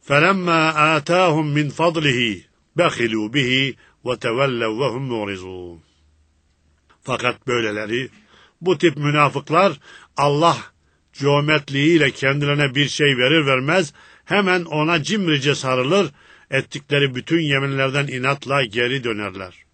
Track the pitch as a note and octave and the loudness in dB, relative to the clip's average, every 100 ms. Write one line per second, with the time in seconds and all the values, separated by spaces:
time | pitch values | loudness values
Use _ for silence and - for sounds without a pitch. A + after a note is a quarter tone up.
0 | - C#3+ E3+ G3 F3 E3 D#3 D#3 D3+ D#3+ | 2 2 4 2 2 2 2 2 2 2
1 | D3 F3 F#3 D3+ D3+ C#3+ D3+ - E3+ E3 | 2 2 4 2 0 0 -2 0 0 2
2 | D3 B2 A#2 F#2 _ _ _ - F3 - | 0 0 -2 -4 _ _ _ 0 0 0
3 | A#2 A2 G#2+ C#3+ B2 C3 C3+ A#2 _ _ | -2 -2 -2 -2 0 0 -2 -6 _ _
4 | B2 A#2+ B2 A#2 C#3 A#2+ A2+ A2 C#3 A#2+ | -8 -6 -4 0 0 0 -4 -2 -2 -4
5 | C3+ A#2 G#2 F#2+ F#2 F#2 F2 E2+ _ _ | -6 -6 -6 -8 -12 -14 -14 -18 _ _
6 | _ _ _ _ _ _ _ _ _ _ | _ _ _ _ _ _ _ _ _ _
7 | - B2 B2 A#2+ - A#2+ A2 G#2 G#2+ A#2+ | -8 -2 -2 -4 -4 -2 -2 -4 -4 -6
8 | B2+ - _ - _ _ E3+ D#3+ F3 C#3+ | -6 -14 _ -20 _ _ -2 2 2 0
9 | D3 D3 C#3+ C3+ - D#3+ G3 C#3+ - - | 0 2 2 0 0 2 2 0 -16 -20
10 | - - C#3+ C#3+ E3 B2+ - _ _ _ | -12 0 2 4 2 2 -6 _ _ _
11 | _ - C#3 C#3+ D3 D3+ D3 C#3 D3 E3+ | _ -4 2 2 2 0 0 0 2 4
12 | C#3+ - C3+ C#3+ C#3+ C#3+ C#3+ B2+ C#3+ - | 2 0 -2 0 0 0 0 0 -2 0
13 | D3 B2+ B2+ D#3+ C#3 C3 C3+ F3+ E3 - | 0 2 2 2 2 0 2 0 0 -8
14 | - - - F#3+ F#3+ F#3 E3+ D3+ D#3 E3+ | -20 -20 -2 0 2 0 -2 -2 0 0
15 | C#3+ G#3+ F3+ D3 C3+ C3+ C3+ B2+ C3 G3 | -2 -2 0 0 0 -2 -2 0 2 0
16 | E3+ _ _ - _ C3+ C3+ D3 - D3 | 0 _ _ -20 _ -4 -4 -12 -2 0
17 | C#3 B2 A#2+ E3+ D3+ C#3 C#3 C3+ C3+ C#3 | 2 -2 -2 0 2 0 0 -2 0 -2
18 | C#3 B2+ C3 C#3 B2 C#3 B2 A2 B2 C3+ | -4 -4 -2 -2 -2 -2 0 -2 -2 -2
19 | A#2+ G#2+ G#2 F#2+ F#2 - _ | -4 -4 -6 -8 -14 -16 _